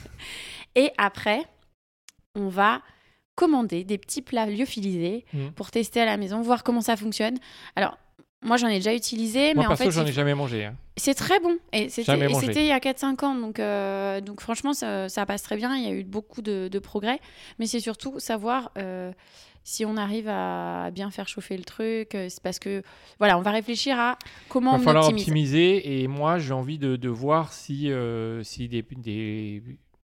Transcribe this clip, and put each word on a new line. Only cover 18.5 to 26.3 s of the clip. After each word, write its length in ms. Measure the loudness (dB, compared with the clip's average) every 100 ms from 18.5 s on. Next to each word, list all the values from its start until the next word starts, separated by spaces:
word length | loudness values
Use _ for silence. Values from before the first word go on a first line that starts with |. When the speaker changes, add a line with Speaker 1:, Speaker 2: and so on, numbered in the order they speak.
| -2 -2 -8
Speaker 1:
euh, 320 | -8 -8 -10 -12 _ -20 -20 -20
si 220 | -12 -4 -2
on 100 | -2
arrive 320 | -2 -4 -4
à 640 | -4 -2 -4 -4 -4 -6
bien 220 | -6 -8
faire 160 | -8 -10
chauffer 280 | -10 -8 -10
le 80 |
truc. 520 | -10 -6 -4 -2 -4 -6
Euh, 140 | -8
c'est 120 | -8
parce 160 | -8 -6
que, 240 | -6 -6 -8 -18 -20 4
voilà, 180 | 6 8
on 40 |
va 80 | 6
réfléchir 480 | 0 0 -2 0 2
à 180 | 2 0 -8 -20 -4
comment 220 | 2 4
Speaker 2:
Va 60 | 6
Speaker 1:
on 40 |
Speaker 2:
falloir 220 | 6 8 8
Speaker 1:
optimise. 160 | 6
Speaker 2:
optimiser. 800 | 2 2 4 6 6 4 2 -2
Et 60 | -2
moi, 320 | 0 0